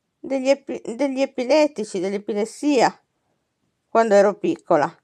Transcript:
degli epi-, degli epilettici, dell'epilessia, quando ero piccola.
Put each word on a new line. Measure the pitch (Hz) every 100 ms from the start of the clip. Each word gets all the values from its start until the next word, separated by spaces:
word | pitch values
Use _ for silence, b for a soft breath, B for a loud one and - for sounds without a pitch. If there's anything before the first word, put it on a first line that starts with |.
| _ _
degli | - 269 262
epi-, | 269 - 240 - 233
degli | 277 262
epilettici, | 269 - 247 302 302 302 208 196
dell'epilessia, | 185 202 202 208 220 - 294 269 156 - _ _ _ _ _ _ _ _ _
quando | 226 226
ero | 202 202 190
piccola. | 208 165 - 165 151 -